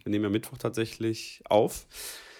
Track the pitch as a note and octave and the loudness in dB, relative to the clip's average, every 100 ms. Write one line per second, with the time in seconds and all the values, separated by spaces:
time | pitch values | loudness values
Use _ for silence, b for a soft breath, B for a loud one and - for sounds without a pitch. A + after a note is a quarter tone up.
0 | - G#2 G#2+ G#2+ - B2 A#2 A2+ A2+ - | -2 0 2 0 -2 -4 -4 -2 -4 -2
1 | A2+ A2 - - - G#2 A2+ - - B | -2 -2 -8 -10 4 6 6 0 -14 B
2 | B B B | B B B